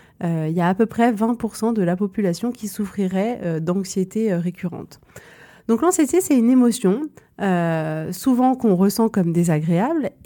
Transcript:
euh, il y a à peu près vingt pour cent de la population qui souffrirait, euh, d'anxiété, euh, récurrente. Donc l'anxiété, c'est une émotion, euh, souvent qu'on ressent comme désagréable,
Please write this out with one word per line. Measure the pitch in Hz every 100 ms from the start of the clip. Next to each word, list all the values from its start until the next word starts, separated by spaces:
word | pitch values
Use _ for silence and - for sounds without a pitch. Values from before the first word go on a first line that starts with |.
| - _
euh, | 175 165 156
il | 170
y |
a | 175
à |
peu | 185 226
près | - 240
vingt | 202 226 233
pour | 220
cent | - 220
de | 220
la | 175
population | 180 202 196 196 170 240
qui | 240 208
souffrirait, | - 196 208 190 185 220 240
euh, | 170 160
d'anxiété, | 165 185 190 196 185 220 220
euh, | 170
récurrente. | 175 170 175 - 160 - _ - - - - - -
Donc | 226
l'anxiété, | 330 359 285 339
c'est | - 269
une | 233
émotion, | 262 240 - 185 220 302 - _ -
euh, | 202 175 170 160 156 156 156
souvent | 180 269 247 254 254
qu'on | 233
ressent | 175 196 196 226
comme | 208 175
désagréable, | 165 170 151 160 170 247 330 247 -